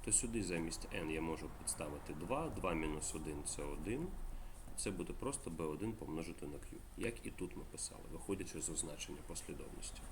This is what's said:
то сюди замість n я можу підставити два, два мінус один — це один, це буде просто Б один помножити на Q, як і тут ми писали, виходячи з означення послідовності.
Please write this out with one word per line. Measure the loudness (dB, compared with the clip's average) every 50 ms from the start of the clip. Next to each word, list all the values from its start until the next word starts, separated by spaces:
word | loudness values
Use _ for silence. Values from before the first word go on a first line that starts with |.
| 6
то | 8
сюди | 8 8 8 6 2 2 4
замість | 4 4 4 4 2 0 -2 -4 -2 -2
n | 0 2 2
я | 2 2
можу | 4 2 2 0 -2 -6 -6 -2
підставити | 0 0 0 2 0 -2 -2 -4 -4 -4 -2
два, | -2 0 2 2 2 2 2
два | 0 2 4 4 6
мінус | 6 4 4 2 2 0 0 0
один — | 0 0 0 0 0 0
це | 0 0 0 0
один, | 0 0 0 2 2 2 2 2 0 -2 -2 -2 -2 -2 -4 -4 -4 -6 -8 -6 -4 -2
це | 0 0 0
буде | 2 0 0 0 -2
просто | 0 0 0 0 0 -2 -4
Б | -2 0 0
один | 0 2 2 0 0 0
помножити | -2 -4 -2 0 0 0 -2 -2 -4 -4
на | -4 -4
Q, | -4 -6 -6 -8 -8 -8 -8 -4
як | 0 0 0 0 0 -4
і | -4
тут | -2 -2 -4 -2 -2
ми | -6 -6 -6
писали, | -4 -4 -4 -4 -4 -8 -8 -6
виходячи | -6 -6 0 0 2 2 0 -2 -2 -2
з | -2 0
означення | 0 0 0 0 -2 -4 -4 -4 -4 -6 -4
послідовності. | -6 -6 -4 -4 -4 -4 -4 -4 -6 -6 -6 -6 -6 -6 -6 -6 -6